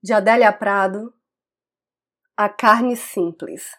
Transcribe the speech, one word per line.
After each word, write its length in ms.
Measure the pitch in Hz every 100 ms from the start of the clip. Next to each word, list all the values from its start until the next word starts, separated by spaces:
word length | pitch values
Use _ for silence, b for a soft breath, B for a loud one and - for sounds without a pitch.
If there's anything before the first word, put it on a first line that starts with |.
de 120 | 190
Adélia 360 | 220 202 233 226
Prado, 640 | 208 208 202 196 196 226 _ _ _ _ _ _ _ _ _ _ _ _
A 140 | - 208
Carne 480 | 208 233 226 247 233
Simples. 800 | - - 170 170 165 180 -